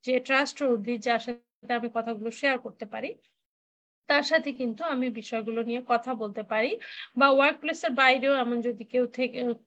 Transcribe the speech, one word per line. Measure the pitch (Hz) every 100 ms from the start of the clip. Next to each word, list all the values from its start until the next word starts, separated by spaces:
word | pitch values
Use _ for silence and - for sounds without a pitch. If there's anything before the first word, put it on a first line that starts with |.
| -
যে | 254 254
ট্রাস্টওয়ার্দি, | 269 277 - 277 233 202 240
যার | 240 233 233
সাথে | 240 _ _ - 233
আমি | 233 233
কথাগুলো | 226 220 226 226
শেয়ার | 277 254 226
করতে | - 208
পারি, | 220 277 480 _ _ _ _ _ _ _ _ -
তার | 294 285
সাথে | 320 285 254
কিন্তু | 247 214 330
আমি | 262 254 226
বিষয়গুলো | 214 226 220 226 233
নিয়ে | 240 247
কথা | 233 240 247
বলতে | 214 202 208
পারি। | 220 247 453 - - - -
বা | 277
ওয়ার্কপ্লেসের | 269 285 311 302 320 330 254
বাইরেও | 262 262 269 277
এমন | 240 240 233
যদি | 233 220
কেউ | 254 240 247
থেকে | 247 247 247 233